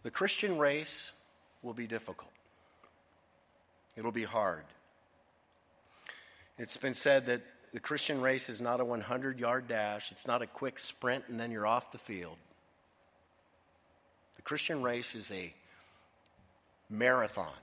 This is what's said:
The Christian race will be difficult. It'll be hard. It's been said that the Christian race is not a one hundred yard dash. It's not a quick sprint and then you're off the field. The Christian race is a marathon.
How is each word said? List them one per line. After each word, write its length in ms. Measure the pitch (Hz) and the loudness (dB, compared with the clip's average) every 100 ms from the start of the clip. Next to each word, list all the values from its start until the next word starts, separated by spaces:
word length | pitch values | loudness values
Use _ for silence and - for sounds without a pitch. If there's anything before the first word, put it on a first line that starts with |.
The 80 | 117 | -4
Christian 460 | - 190 - 202 165 | 0 2 2 0 4
race 540 | 143 147 156 - - - - _ _ _ | 4 4 -2 -4 -6 -12 -20 _ _ _
will 120 | 120 | -10
be 120 | 117 113 | -8 -4
difficult. 460 | 113 - 90 - _ _ _ _ _ - _ _ _ _ _ _ _ _ _ _ - | -4 -6 -14 -16 _ _ _ _ _ -20 _ _ _ _ _ _ _ _ _ _ -8
It'll 140 | 117 | -4
be 120 | 113 | -4
hard. 400 | 107 113 98 80 76 - _ _ _ _ _ _ _ _ _ _ _ - - - - - - - | -2 0 0 0 -10 -20 _ _ _ _ _ _ _ _ _ _ _ -20 -18 -18 -20 -20 -20 -14
It's 200 | 117 - | -8 -2
been 160 | 135 | -2
said 320 | 123 147 139 123 | 2 6 6 6
that 160 | 120 - - - | -2 -2 -20 -12
the 80 | 120 | -10
Christian 400 | - 151 - 139 | -4 -2 0 2
race 260 | 131 131 - | 4 2 0
is 120 | 107 | -2
not 180 | 120 123 | 0 2
a 60 | 120 | 2
one 160 | 120 | -2
hundred 360 | 98 127 135 127 | -2 -2 -2 -2
yard 300 | 120 127 120 | 0 0 0
dash. 460 | 113 104 104 - | 0 0 -2 -6
It's 120 | - - | -8 0
not 160 | 120 | 0
a 60 | 117 | 0
quick 320 | - 131 - | -4 -6 -4
sprint 460 | - - 123 135 - | -8 -2 0 0 -2
and 100 | 113 | -6
then 140 | 117 | -4
you're 160 | 110 107 | 0 2
off 240 | 120 - | 2 0
the 60 | 123 | -16
field. 400 | - 98 87 85 - _ _ _ _ _ _ _ _ _ _ _ _ _ _ _ _ _ _ - | -8 -8 -8 -12 -20 _ _ _ _ _ _ _ _ _ _ _ _ _ _ _ _ _ _ -12
The 60 | |
Christian 380 | - 151 - 156 | -4 -2 0 0
race 320 | 123 120 120 | 0 0 -2
is 160 | 117 98 | -4 -4
a 240 | 95 87 - - - - - _ _ _ _ _ _ _ _ _ | -6 -8 -12 -20 -20 -20 -20 _ _ _ _ _ _ _ _ _
marathon. 640 | 107 127 127 107 - 80 67 | 4 6 6 4 0 -6 -8